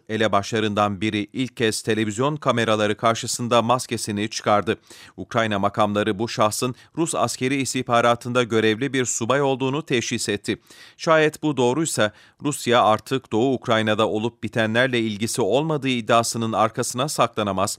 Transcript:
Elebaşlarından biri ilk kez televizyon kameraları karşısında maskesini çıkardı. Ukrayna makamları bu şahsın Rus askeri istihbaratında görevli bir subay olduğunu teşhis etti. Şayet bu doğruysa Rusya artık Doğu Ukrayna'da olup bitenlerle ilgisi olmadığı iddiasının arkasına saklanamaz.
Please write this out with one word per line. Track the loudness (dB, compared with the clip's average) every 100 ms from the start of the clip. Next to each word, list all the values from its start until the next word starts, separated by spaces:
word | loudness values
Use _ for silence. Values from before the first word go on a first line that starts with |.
| -6
Elebaşlarından | 0 2 2 2 0 0 2 0 0
biri | -2 -2 -4
ilk | -6 -6 -2
kez | -2 0
televizyon | -2 0 0 0 -2 0
kameraları | 0 0 2 2 0 2
karşısında | 0 0 -4 -6 2 2
maskesini | 4 0 -2 -6 -4 -4 -4
çıkardı. | -4 2 2 2 -4 _ -20 -20 -16
Ukrayna | -4 -2 0 0
makamları | 0 2 2 2 0 -2
bu | -4
şahsın | 0 0 0 -4 -6 _ -4
Rus | -2
askeri | 0 -2 -2 -2 -2
istihbaratında | -2 -4 0 2 4 2 0 0
görevli | 2 2 2 2 -2
bir | -2
subay | -2 -2 0 2
olduğunu | 2 0 -2 -4 -2
teşhis | -2 -2 -4 -4
etti. | -4 -4 -6 _ -20 -20 -8
Şayet | 2 4 2 0
bu | -4 2
doğruysa | 2 2 -2 0 -2 -2 -20 _
Rusya | -6 -4 2 4
artık | 4 2 -2 -6 -2
Doğu | 0 0
Ukrayna'da | 0 0 0 2 2 0
olup | 0 -4 -6
bitenlerle | -6 -2 0 0 0 0
ilgisi | -2 -4 -4 -2
olmadığı | 0 0 0 -2 -2
iddiasının | -2 2 2 2 -2 -2
arkasına | 0 0 0 -4 -4 -4
saklanamaz. | 0 0 0 -2 0 -2